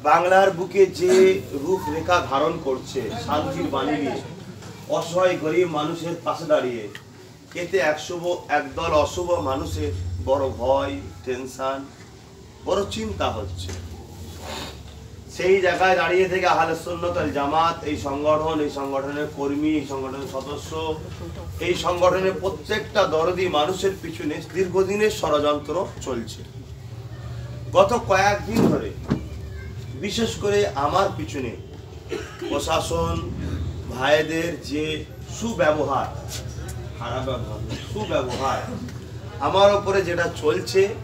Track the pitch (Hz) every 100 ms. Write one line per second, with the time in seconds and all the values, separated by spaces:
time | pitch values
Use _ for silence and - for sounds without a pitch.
0 | 151 165 180 190 196 160 180 196 185 147
1 | 180 185 190 190 - 139 151 190 151 156
2 | 160 175 143 135 151 165 135 127 - 131
3 | 113 - 151 151 143 135 147 139 143 151
4 | 135 - - - - - - - - 165
5 | 160 175 185 165 156 170 175 151 156 165
6 | 170 160 151 139 156 151 127 117 101 -
7 | - - - - - 165 175 185 156 151
8 | - 180 175 180 - 147 139 135 170 151
9 | 143 185 175 175 185 - - 160 147 139
10 | - - - 277 135 - 123 139 143 139
11 | - - 131 123 131 - 135 139 139 -
12 | - - - - - - 139 190 196 220
13 | 220 190 131 95 - - - - - -
14 | - - - - - - - - - -
15 | - - - - 180 190 180 175 185 180
16 | 170 180 185 185 180 165 165 160 175 170
17 | 175 170 151 139 143 156 165 165 147 147
18 | 143 143 147 151 156 151 147 139 139 135
19 | 139 143 151 139 143 143 156 151 131 135
20 | 131 135 135 131 139 147 - 156 160 156
21 | - - 170 - - - 170 180 - 180
22 | 180 185 190 156 185 - - 214 - 214
23 | 175 156 170 180 180 151 160 185 190 -
24 | 160 - 151 160 - 156 185 185 185 208
25 | 214 208 160 151 147 147 147 165 196 -
26 | - 120 117 - - - - - - -
27 | - - - - - - - 170 196 240
28 | - 190 202 202 - 226 - - - -
29 | - - - - - - - - - -
30 | 196 220 226 - 202 202 202 135 147 180
31 | 202 - - 143 123 - - - - -
32 | - - - - 370 143 - 160 - 165
33 | 165 165 - - - - - - - 123
34 | 135 156 151 165 170 151 127 147 156 147
35 | - - - - 226 165 156 151 135 131
36 | 113 - - - - - - - - -
37 | 120 127 127 123 - - - - - 214
38 | 208 151 131 - - - - 98 - -
39 | - - - - - 185 202 202 190 196
40 | 175 175 165 - 151 180 - 190 202 -